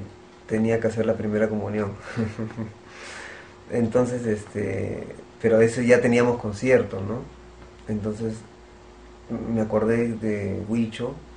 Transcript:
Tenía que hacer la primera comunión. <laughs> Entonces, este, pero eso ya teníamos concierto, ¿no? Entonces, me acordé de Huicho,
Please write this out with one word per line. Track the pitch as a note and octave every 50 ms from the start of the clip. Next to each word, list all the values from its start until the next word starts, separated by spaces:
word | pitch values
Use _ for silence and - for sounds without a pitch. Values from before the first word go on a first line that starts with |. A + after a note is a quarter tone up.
| G2 - - - - - - - - -
Tenía | A2 A2 A2 A2+ A2+ A2+
que | - A2
hacer | G#2+ A#2 A2
la | A2 A2
primera | G#2 G#2 G#2+ G#2 G#2+ A2 G#2+
comunión. | G#2+ G#2+ G2+ G2+ G#2 G#2+ G#2 G2 A2+ - - - - A#2+
<laughs> | A2+ G#2 G2+ - A2 G#2+ - - A2 G2 - - - - - - - - - - - - - - - - - - - -
Entonces, | - A#2+ A#2 A2+ A2+ B2 B2 A#2+ B2 A#2+ A#2+
este, | A2+ G#2+ G#2 - - - G#2 G#2 G#2 G2+ G2 G2+ G2+ G2+ - - - - - - - - -
pero | - A2 A2 A2
eso | A2+ A2+ - B2+
ya | B2 A#2 B2 A#2+
teníamos | - A#2+ A#2+ A#2+ A#2+ B2 A#2+ A#2+
concierto, | - G#2+ G2+ - B2 B2+ B2+ A#2 G#2+ - - G2
¿no? | G2 G2+ A2 B2+ D3+ - - - - - - - - - - - - -
Entonces, | A2 G#2+ G2+ A2 G#2+ A2 A2+ A2+ A2 G#2+ - - - - - - - - - - - - - - - - - - A#2+ A2+ - - A#2
me | A2+
acordé | A2 G#2+ G#2 A2 G#2+ A2 A#2 A#2 A#2+ A#2
de | A2+ A2 A2 A2 G#2 G#2 G2+ F#2+ F#2+ G2 G2 G#2
Huicho, | A2+ A#2 A#2 A2 - - A#2+ B2+ D3 - - - -